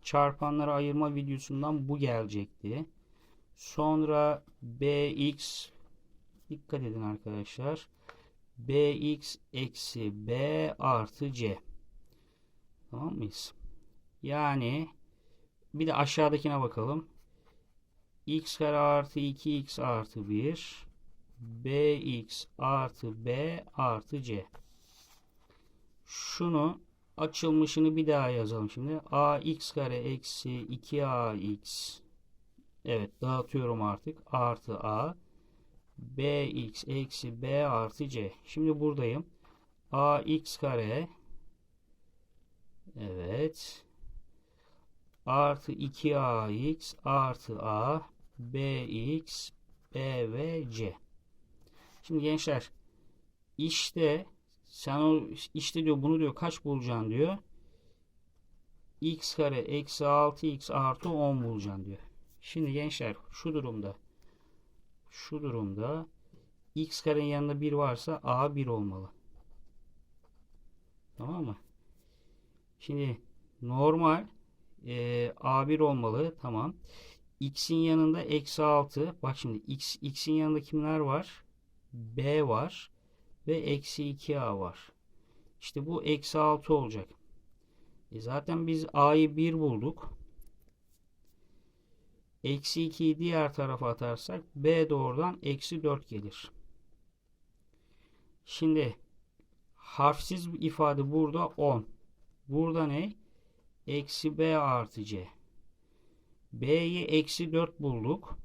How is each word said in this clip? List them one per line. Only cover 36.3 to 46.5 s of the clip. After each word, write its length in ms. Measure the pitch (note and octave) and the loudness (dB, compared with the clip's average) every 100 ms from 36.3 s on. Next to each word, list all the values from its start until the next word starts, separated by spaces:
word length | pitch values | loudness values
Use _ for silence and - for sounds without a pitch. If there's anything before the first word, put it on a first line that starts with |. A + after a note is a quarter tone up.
| C#3+ C#3 | 0 0
x 360 | B2+ A2+ G#2+ C3+ | -4 -6 -10 -6
eksi 540 | C3+ C3+ - B2 A#2 | -4 -4 -6 -10 -6
B 260 | B2+ C#3 D3 | 0 2 2
artı 420 | A#2+ A2 - C#3+ | 2 0 -4 -6
C. 240 | B2 G2+ - - | -4 -6 -8 -10
Şimdi 340 | D#3 D#3 D3 | 0 2 4
buradayım. 460 | D3+ C#3 A#2+ C3 F3 - - - _ _ _ | 2 2 0 0 -6 -14 -20 -20 _ _ _
A 280 | C3+ D3 D3 | 2 4 4
x 380 | - D#3 D#3 - | 2 -2 -2 -4
kare. 520 | C#3+ B2 G#2+ A#2+ E3+ - - - - - _ _ _ _ - _ _ _ _ _ - - - - | -2 0 0 -2 -4 -10 -16 -14 -14 -20 _ _ _ _ -20 _ _ _ _ _ -20 -20 -18 -12
Evet. 880 | G#2 F2+ F2 A2 D#3 D#3+ - - - _ - - - - _ _ _ _ _ - _ _ - | -10 -8 -6 -2 -2 -4 -14 -16 -20 _ -14 -14 -16 -20 _ _ _ _ _ -20 _ _ 0
Artı 460 | C3+ D3 C#3+ - | 4 4 2 -6
iki 460 | - C#3 - D#3 C#3+ | -6 -6 -2 0 2
A 320 | C3 A#2 | 2 0
x 460 | A2 | 0